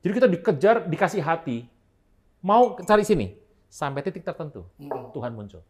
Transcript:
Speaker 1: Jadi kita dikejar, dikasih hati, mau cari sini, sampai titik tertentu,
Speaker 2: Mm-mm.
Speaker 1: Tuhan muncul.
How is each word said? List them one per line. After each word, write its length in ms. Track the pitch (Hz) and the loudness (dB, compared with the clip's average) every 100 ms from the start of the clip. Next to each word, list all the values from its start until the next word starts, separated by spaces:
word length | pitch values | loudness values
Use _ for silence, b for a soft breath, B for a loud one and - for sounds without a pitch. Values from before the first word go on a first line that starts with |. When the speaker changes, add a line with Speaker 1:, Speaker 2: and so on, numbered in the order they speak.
Speaker 1:
Jadi 100 | 180 | 0
kita 120 | 208 240 | 4 4
dikejar, 500 | 175 - 147 196 226 | 4 0 2 4 4
dikasih 380 | 185 165 185 208 | 0 -2 -2 -2
hati, 460 | 151 165 151 117 120 _ _ _ _ _ _ _ | -2 -4 -4 -8 -10 _ _ _ _ _ _ _
mau 340 | 180 220 247 - | 2 4 4 2
cari 240 | 180 208 | 2 2
sini, 340 | 208 185 95 - _ _ _ | 4 0 0 -8 _ _ _
sampai 340 | - 143 139 | -8 -6 -4
titik 220 | 139 180 | -6 -8
tertentu, 420 | 175 165 156 107 87 _ | -12 -10 -12 -12 -18 _
Speaker 2:
Mm-mm. 360 | 143 131 - | -12 -12 -10
Speaker 1:
Tuhan 180 | 135 120 | -10 -10
muncul. 300 | 113 101 82 | -10 -14 -18